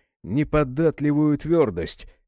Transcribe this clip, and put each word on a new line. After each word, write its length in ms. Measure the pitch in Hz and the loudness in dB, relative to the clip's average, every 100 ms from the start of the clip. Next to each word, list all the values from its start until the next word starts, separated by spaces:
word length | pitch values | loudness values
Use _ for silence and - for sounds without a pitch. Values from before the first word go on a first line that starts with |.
| _ _ | _ _
неподатливую 1120 | - 123 151 151 139 131 160 - 147 147 151 143 | -6 -2 0 0 0 0 0 2 0 2 2 0
твердость, 680 | 151 170 127 87 80 - - _ | 0 2 2 0 -8 -10 -18 _